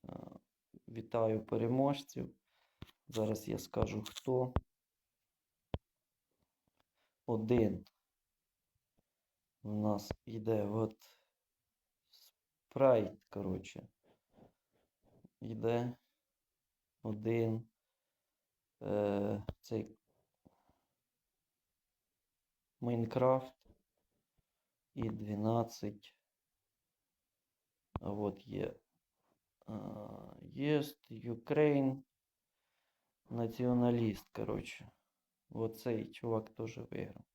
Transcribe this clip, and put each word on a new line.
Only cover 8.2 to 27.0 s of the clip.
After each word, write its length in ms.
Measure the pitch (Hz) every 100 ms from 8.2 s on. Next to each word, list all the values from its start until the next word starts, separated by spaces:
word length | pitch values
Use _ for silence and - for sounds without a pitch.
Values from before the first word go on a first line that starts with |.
| _ _ _ _ _ _ _ _ _ _ _ _ _ _
У 100 | 104
нас 380 | 107 107 101 - - -
іде 400 | 113 110 110 101
от 300 | 110 110 - - _ _ _ _ _ _ _ _ _ _
спрайт, 1120 | - - _ _ _ _ - 135 120 101 - _
коротше. 580 | 101 92 92 - - - _ _ _ _ - - _ _ _ _ _ _ _ - _
Іде. 540 | 107 110 113 120 120 123 _ _ _ _ _ _ _ _ _ _
Один. 640 | 113 104 110 117 113 113 117 _ _ _ _ _ _ _ _ _ _ _
Е, 640 | - 101 101 101 101 110 107 -
цей 360 | - 110 107 110 _ _ _ _ - _ _ _ _ _ _ _ _ _ _ _ _ _ _ _ _ _ _ _ _ _ _ _
Майнкрафт. 720 | 120 117 117 127 127 131 131 - _ - _ _ _ _ _ _ _ _ _ _ _ -
І 140 | 113
дванадцять. 1040 | 110 104 104 107 117 113 - 104 104 - _ _ _ _ _ _ _ _ _